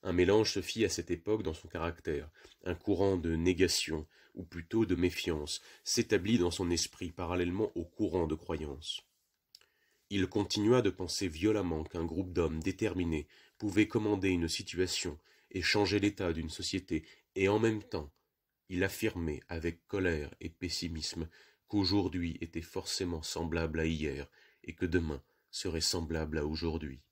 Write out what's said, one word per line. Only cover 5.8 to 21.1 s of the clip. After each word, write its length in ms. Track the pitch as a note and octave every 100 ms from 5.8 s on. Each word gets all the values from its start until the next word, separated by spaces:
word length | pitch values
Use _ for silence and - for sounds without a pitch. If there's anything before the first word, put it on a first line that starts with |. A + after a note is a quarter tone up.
s'établit 540 | - - - G#2 F2+ A2+
dans 120 | F2
son 200 | E2+ F2+
esprit 400 | E2+ - - F2+
parallèlement 640 | E2 F2 F2+ F2+ F#2 G#2+
au 100 | -
courant 420 | E2 _ G2+ F2 E2
de 80 |
croyance. 680 | D#2+ - E2 D#2 C#2 D#2+ - - _ _ _ _ - _ _ _ _ _
Il 180 | G2+ F#2
continua 540 | A2 G2+ - G#2 B2
de 80 | G#2+
penser 380 | F2+ F2+ - F#2+
violemment 540 | D#2 G2+ G#2+ F#2 D#2+
qu'un 220 | D#2 E2+
groupe 280 | E2 E2 F#2
d'hommes 280 | F2 E2 D#2+
déterminés 680 | D#2+ F#2 A2 F2+ E2+ D#2+ C#2+ - - _
pouvait 300 | G#2+ F#2+ G#2
commander 400 | A#2+ G#2+ G#2 F#2+
une 200 | F#2 E2+
situation 680 | - F#2+ - F#2 - F2 D2 _ _ _
et 120 | F#2+
changer 360 | F2 G#2+ G2+ G2+
l'état 340 | G2+ - F#2
d'une 180 | E2 D#2+
société, 540 | - F2+ F#2+ - D#2 - - _
et 140 | - G2
en 100 | G#2+
même 240 | A2+ A2
temps, 300 | G2+ F2+ D2 _ _ _ _ _ _
il 160 | F2+
affirmait 560 | G2 - A2 F#2 E2+ C#2+ -
avec 380 | E2+ E2 E2 _
colère 480 | G2+ F#2 D#2+ D2 -
et 80 | E2
pessimisme 800 | - F2+ - E2+ D#2+ D#2